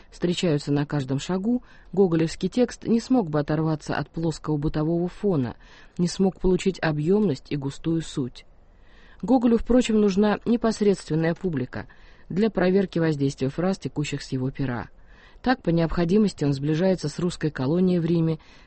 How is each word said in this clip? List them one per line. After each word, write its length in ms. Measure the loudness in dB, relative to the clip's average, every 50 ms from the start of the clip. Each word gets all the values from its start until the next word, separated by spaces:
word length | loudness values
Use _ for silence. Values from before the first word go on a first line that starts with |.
| -20 -20
встречаются 600 | -10 -4 -2 -2 -2 0 0 0 0 0 0 0 0
на 120 | 0 0
каждом 360 | 0 -2 -4 -2 -2 -4 -4
шагу, 420 | -4 -4 -4 -2 -2 0 -2 -2 -4 -8 -20 -20 -20 -4 0
гоголевский 560 | 2 2 4 4 2 0 0 -2 -4 -6 -2
текст 360 | 0 0 0 0 0 -4 -2
не 160 | 0 0 0
смог 300 | 2 2 2 0 2 0
бы 80 | 0 -2
оторваться 560 | 0 0 0 0 0 0 -2 -2 -4 -4 -4
от 160 | -4 -6 -6
плоского 460 | -6 -4 -4 -4 -4 -4 -4 -4 -2
бытового 520 | -2 -2 -2 -2 -2 -2 0 0 -2 -2 -4
фона, 460 | -4 -4 -2 0 0 0 0 -2 -6 -10 -16 -20 -20 -20 -20 -12 -6 -2
не 100 | -2 -2
смог 320 | 0 0 0 0 0 0
получить 380 | 0 2 2 2 2 -2 -2 -2 -2
объемность 640 | -2 -2 0 0 2 2 4 2 2 0 -2 -4 -6
и 80 | -6
густую 460 | -6 -4 -6 -8 -6 -4 -2 -2 -2 -2
суть. 420 | -4 -4 -6 -6 -6 -6 -12 -20 -20 -20 -20 -20 -20 -20 -20 -20 -20 -20 -20 -20 -20 -16 -6 0
Гоголю, 340 | 2 4 4 4 4 4
впрочем, 440 | 2 4 4 4 4 4 4 4 4
нужна 380 | 4 4 4 4 2 2 2 0 0
непосредственная 880 | 0 0 2 2 0 0 2 2 2 2 2 0 -2 -2 0 0 0 -2
публика 520 | -2 -4 -4 -4 -4 -4 -6 -6 -10 -12 -12 -16 -20 -20 -20 -20 -20 -14 -8
для 220 | -2 0 0 0
проверки 480 | 2 2 2 4 4 2 2 0 0 0
воздействия 500 | 0 0 0 0 0 -2 -2 -2 -4 -4
фраз, 300 | -2 -2 -2 -2 -2 -2
текущих 420 | -6 -8 -6 -6 -6 -6 -6 -8 -8
с 100 | -6 -6
его 180 | -4 -4 -4
пера. 380 | -4 -4 -4 -4 -4 -6 -8 -10 -14 -20 -20 -20 -20 -20 -20 -20 -18 -4 -2
Так, 200 | 0 0 0 0
по 80 | 0
необходимости, 760 | 2 2 2 2 0 0 0 2 4 4 2 2 0 0 0
он 80 | 0 0
сближается 560 | 0 0 -2 0 2 2 2 0 0 -2 -6
с 100 | -4 -4
русской 320 | -4 -4 -4 -2 -4 -4
колонией 500 | -4 -2 -2 0 0 2 2 2 2 2
в 40 | 0
Риме, 340 | 0 2 2 2 0 -2 -4 -8 -16 -20 -20 -20